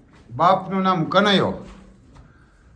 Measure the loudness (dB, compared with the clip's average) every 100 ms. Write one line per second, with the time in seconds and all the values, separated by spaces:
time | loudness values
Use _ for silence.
0 | _ -20 -14 0 2 2 0 -2 0 0
1 | 0 2 2 2 0 -4 -14 -20 -20 -20
2 | -20 -20 -20 _ _ _ _